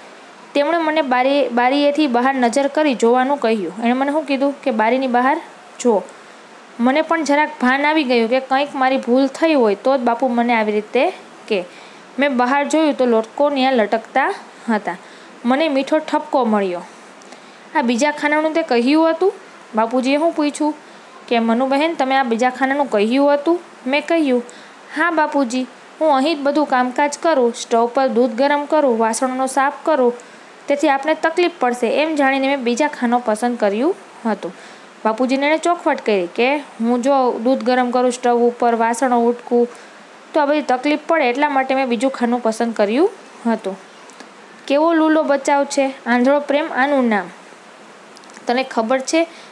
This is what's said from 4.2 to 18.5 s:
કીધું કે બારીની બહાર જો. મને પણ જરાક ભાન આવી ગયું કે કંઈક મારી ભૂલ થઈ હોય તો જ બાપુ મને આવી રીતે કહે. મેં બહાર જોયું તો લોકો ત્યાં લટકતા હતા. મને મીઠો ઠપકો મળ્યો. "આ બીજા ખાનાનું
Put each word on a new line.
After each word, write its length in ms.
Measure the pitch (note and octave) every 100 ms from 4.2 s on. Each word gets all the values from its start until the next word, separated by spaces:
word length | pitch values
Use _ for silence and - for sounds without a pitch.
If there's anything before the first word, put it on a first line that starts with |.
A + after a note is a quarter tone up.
| C#4+
કીધું 360 | C4+ C#4 C4+
કે 80 | C#4
બારીની 360 | A3 G#3+ C4 C4+
બહાર 340 | A#3+ C4 D#4+ - - - -
જો. 240 | A#3+ G#3 - - - - - - - -
મને 220 | A#3+ C#4+
પણ 220 | D#4+ E4
જરાક 260 | C#4+ C#4+ D4+ D4+
ભાન 240 | B3 C4+ D4
આવી 180 | D#4
ગયું 260 | B3+ B3 A3+
કે 100 | C4
કંઈક 360 | C4 C4+ C#4+ C#4+
મારી 220 | C4 C4+
ભૂલ 300 | A#3 B3+ C4+
થઈ 260 | - E4
હોય 220 | D4 A3 G3
તો 220 | B3+ C#4
જ 20 |
બાપુ 280 | A#3+ A#3 C4
મને 260 | A#3+ A#3+
આવી 180 | A#3 G#3+
રીતે 380 | G#3 G#3 A#3+ D#4+ - - - -
કહે. 160 | G3+ F3 - - - - -
મેં 180 | C#4+ B3
બહાર 300 | B3 C#4+ C#4+
જોયું 260 | D4+ D#4
તો 120 | B3 B3
લોકો 440 | A3+ A3 - D4
ત્યાં 240 | C#4 C4
લટકતા 600 | B3+ G3+ A3+ - C4 D#4 G4+ - - -
હતા. 280 | G#3+ G3 F3 - - - - A#3+
મને 240 | C4+ D#4+
મીઠો 280 | C4+ C4+ D#4
ઠપકો 480 | D#4 D4+ D4+ C#4+ A#3
મળ્યો. 360 | G#3 G3 F3 - - - - - - - - - D#4
"આ 60 |
બીજા 300 | B3 A#3 D4
ખાનાનું 420 | D4 D4 D4+ D#4